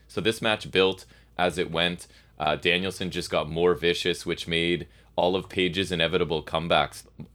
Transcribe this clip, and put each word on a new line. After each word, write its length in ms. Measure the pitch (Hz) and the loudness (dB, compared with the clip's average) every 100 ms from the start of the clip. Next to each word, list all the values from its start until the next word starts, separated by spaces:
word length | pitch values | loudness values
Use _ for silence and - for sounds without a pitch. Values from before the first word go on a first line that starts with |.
| - | -12
So 140 | - | -4
this 200 | 95 113 | -2 -2
match 300 | 117 107 - | -2 -2 0
built 340 | 92 95 95 - - - - | 2 2 2 -10 -20 -14 -2
as 200 | 90 82 | 0 0
it 120 | 78 | -2
went. 360 | 82 87 87 - - - - | 0 0 -2 -12 -20 -18 -4
Uh, 160 | 76 76 | -2 0
Danielson 560 | 87 87 95 90 92 | 2 2 0 -4 -6
just 180 | 82 80 | -6 -2
got 200 | 85 78 | -2 -2
more 260 | 80 87 87 | 2 2 4
vicious, 500 | 85 85 90 85 - | 2 0 0 -2 -4
which 220 | 82 - | -6 -2
made 400 | 85 85 87 - - - - | 0 2 0 -4 -18 -10 0
all 180 | 87 95 | 2 2
of 140 | 90 | -2
Page's 420 | - 90 85 92 | 0 0 0 -2
inevitable 500 | 90 82 87 85 78 | 0 2 2 0 -2
comebacks 640 | - 80 82 85 71 - - - - | -4 -4 2 2 2 -4 -20 -20 -12